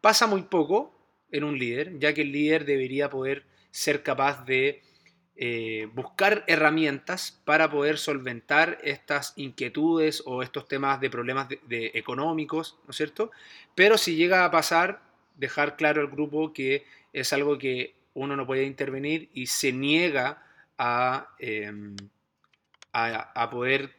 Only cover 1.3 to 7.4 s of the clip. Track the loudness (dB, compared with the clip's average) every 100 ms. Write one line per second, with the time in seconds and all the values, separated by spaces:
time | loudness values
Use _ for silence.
1.3 | -4 -4 -4 -4 -4 -6 -2 0 0 -2
2.3 | 0 2 2 2 0 0 -2 -2 -2 -4
3.3 | -6 _ _ _ -6 -2 0 0 0 0
4.3 | 0 -2 2 2 -2 _ _ _ _ _
5.3 | -8 -6 -4 -4 -6 -6 -8 -10 0 2
6.3 | 2 2 4 4 4 0 -2 -8 -8 -8
7.3 | _